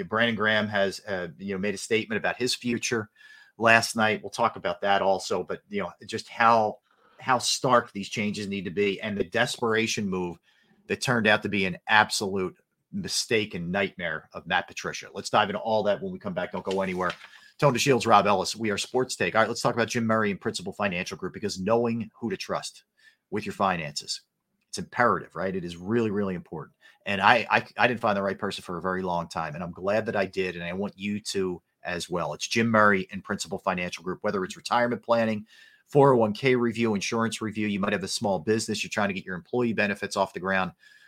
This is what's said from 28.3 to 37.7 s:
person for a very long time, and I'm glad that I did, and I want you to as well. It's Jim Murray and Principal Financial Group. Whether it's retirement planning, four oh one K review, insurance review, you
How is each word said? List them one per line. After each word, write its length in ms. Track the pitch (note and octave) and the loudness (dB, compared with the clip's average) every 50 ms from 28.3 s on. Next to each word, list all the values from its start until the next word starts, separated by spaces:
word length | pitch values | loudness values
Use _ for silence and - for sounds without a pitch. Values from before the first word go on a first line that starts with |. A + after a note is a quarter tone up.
| G2 - | -2 -2
person 240 | G#2+ G2 F#2+ - | -4 -6 -6 -8
for 160 | - - F2+ E2+ | -10 -8 -8 -4
a 40 | |
very 200 | D#2+ F#2 F#2 F#2 | -2 -2 -2 -2
long 260 | F#2 F#2 F2 F2 E2+ E2 | -2 -2 -2 -2 -4 -4
time, 280 | - F2 E2 D#2+ D2 | -6 -6 -6 -6 -6
and 80 | E2 F2+ | -8 -8
I'm 80 | E2+ | -10
glad 340 | F2 - F2 G2 G#2 A2 A2 | -10 -6 -4 0 0 0 0
that 100 | A2+ G#2 | 0 0
I 100 | G#2 G2 | -2 -2
did, 300 | F#2 - F#2+ F#2 F2+ E2+ | -2 -2 -2 -2 -2 -4
and 80 | E2+ F2 | -6 -8
I 100 | E2+ F2+ | -8 -6
want 200 | F#2+ G2+ G2 - G2 | -4 -6 -6 -6 -8
you 220 | G2 G#2 G#2 G#2 | -6 -6 -6 -4
to 400 | - - - G2 F#2+ F#2 F2 E2 - _ _ _ _ | -6 -6 -4 -2 -2 -2 -4 -6 -10 _ _ _ _
as 260 | F2 F2+ E2+ E2 - | -8 -6 -6 -6 -4
well. 240 | F2 F2 D#2+ D2 D2 | -4 -4 -4 -4 -6
It's 140 | - - - | -8 -8 -2
Jim 200 | - A#2 A#2 A#2 | 0 2 2 4
Murray 400 | A2 G#2+ G#2+ G#2 G2+ F#2+ F#2 - | 6 6 8 8 6 4 0 -4
and 120 | G#2 F#2+ - | -10 -12 -8
Principal 340 | - G#2 F#2 - E2 G2 F#2+ | -6 -6 -6 -6 -8 -10 -4
Financial 460 | - G2 F#2 F2+ F2+ F2 - - E2+ | -2 -2 -2 -2 -4 -6 -6 -8 -8
Group. 160 | F#2 F#2 - | -8 -8 -4
Whether 220 | - G#2+ G2+ G2 F#2 | -4 -2 -2 -2 -4
it's 120 | F2 - | -4 -8
retirement 480 | E2+ - - A2+ A#2+ A#2+ A#2+ A#2+ G#2+ - | -12 -4 0 2 2 2 2 0 -4 0
planning, 420 | - A#2 A#2 A2+ A2 A2 G#2+ G#2+ - - - - - _ _ _ _ | 0 2 2 2 0 0 -4 -6 -12 -18 -20 -20 -20 _ _ _ _
four 260 | - D3 C3+ C#3 C3 | 4 6 8 8 8
oh 40 | A#2+ | 6
one 160 | A2+ G#2+ G#2 | 4 2 0
K 220 | - C3+ C3 B2+ | 0 2 2 4
review, 400 | B2 A#2+ A#2+ A2 A2+ A#2 A2+ G#2+ | 4 2 0 2 2 0 2 2
insurance 460 | G2 F2+ - A#2 A2+ A2+ A2 A2 - | 0 -2 -2 -2 0 0 -2 -2 -4
review, 260 | A#2 A2 G#2+ A2 G#2+ | -6 -6 -4 -4 -2
you 120 | G#2+ | -2